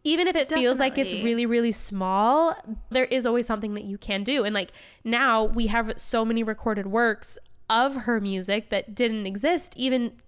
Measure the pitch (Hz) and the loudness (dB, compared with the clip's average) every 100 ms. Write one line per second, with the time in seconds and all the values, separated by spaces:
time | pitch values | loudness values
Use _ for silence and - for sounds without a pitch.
0 | 294 330 359 339 262 311 247 262 269 269 | 0 2 2 2 0 2 2 2 2 0
1 | 190 180 226 233 240 233 233 208 - 196 | -2 -2 0 0 2 2 2 0 -4 -4
2 | 185 190 220 294 330 - - 220 - 254 | 0 2 4 4 2 -2 -8 -12 -4 -2
3 | 262 262 233 240 233 220 214 208 208 196 | 0 0 2 0 0 -4 -4 -6 -8 -10
4 | - 196 202 285 208 208 180 - - - | -6 -4 0 0 0 -2 -4 -12 -20 -12
5 | 226 240 269 220 220 226 220 233 220 220 | -2 0 2 4 2 2 2 0 -2 -6
6 | - 233 226 226 220 214 226 208 196 220 | -2 0 0 0 -2 -2 -2 -2 -2 0
7 | 233 208 - - - - - 226 269 277 | 2 0 -6 -12 -14 -16 0 2 2 0
8 | 226 226 202 190 185 208 214 202 - 202 | 0 0 0 -4 -2 -2 0 -4 -4 -2
9 | 240 220 196 196 277 339 - - 254 254 | 0 0 -4 -2 0 0 -2 -4 0 0
10 | 233 - | 0 -6